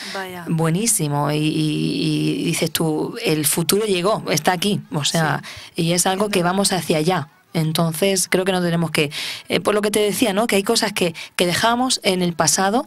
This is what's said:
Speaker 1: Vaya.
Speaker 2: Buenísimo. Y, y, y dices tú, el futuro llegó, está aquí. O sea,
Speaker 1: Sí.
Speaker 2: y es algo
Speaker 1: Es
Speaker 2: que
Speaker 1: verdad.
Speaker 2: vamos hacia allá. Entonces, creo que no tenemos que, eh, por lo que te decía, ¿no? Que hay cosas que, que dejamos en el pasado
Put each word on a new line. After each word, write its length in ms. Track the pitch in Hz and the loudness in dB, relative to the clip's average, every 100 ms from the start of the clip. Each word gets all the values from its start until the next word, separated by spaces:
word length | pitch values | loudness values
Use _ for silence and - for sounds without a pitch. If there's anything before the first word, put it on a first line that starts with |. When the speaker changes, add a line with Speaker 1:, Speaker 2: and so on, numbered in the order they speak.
| - | -10
Speaker 1:
Vaya. 320 | 196 190 180 170 | -8 -8 -10 -2
Speaker 2:
Buenísimo. 840 | 160 160 170 226 - 151 143 143 | 0 2 2 0 0 0 0 0
Y, 60 | 151 | 0
y, 1040 | 151 156 156 151 156 - 156 151 151 143 | 0 0 0 0 -2 -2 -2 0 0 -2
y 40 | |
dices 260 | 170 160 165 | -2 -2 -2
tú, 440 | - 165 156 - - | 0 -2 -2 -4 -4
el 220 | 233 156 147 | -2 0 0
futuro 400 | - 170 196 214 | 0 0 0 2
llegó, 380 | 180 180 208 - | 0 0 0 0
está 220 | 165 - | 0 0
aquí. 280 | 180 196 160 - | 0 0 -2 -2
O 120 | 160 | -4
sea, 380 | 143 170 156 143 - - - - | -2 0 0 -2 -6 -16 -10 -4
Speaker 1:
Sí. 60 | |
Speaker 2:
y 80 | 170 | 0
es 120 | 175 190 | 0 0
algo 200 | 190 214 | 0 0
Speaker 1:
Es 60 | |
Speaker 2:
que 80 | 202 | 0
Speaker 1:
verdad. 100 | 175 | 2
Speaker 2:
vamos 200 | 190 190 | 2 0
hacia 260 | 180 156 160 | 0 0 2
allá. 300 | 156 185 151 - _ | 2 0 -2 -12 _
Entonces, 760 | 170 156 156 165 160 196 196 - | -2 0 2 0 2 0 2 0
creo 140 | 180 | 0
que 80 | 185 | 2
no 80 | 185 | 0
tenemos 300 | 175 170 165 | 0 0 0
que, 200 | 151 147 - - - - | 0 0 -4 -8 -10 -4
eh, 120 | - | -2
por 140 | 170 | 0
lo 60 | 208 | 0
que 100 | 214 | 0
te 100 | 214 | 2
decía, 340 | 208 196 226 | 0 2 0
¿no? 120 | 190 240 | 2 2
Que 100 | 196 | 2
hay 60 | |
cosas 300 | 196 226 214 | 2 0 -2
que, 220 | 208 175 165 - - | -2 -4 -4 -8 -2
que 100 | 175 | 0
dejamos 540 | 170 226 240 254 - | 2 2 2 0 0
en 180 | 202 185 | 0 2
el 140 | 175 | 0
pasado 500 | 165 156 - 190 233 | 2 0 2 2 0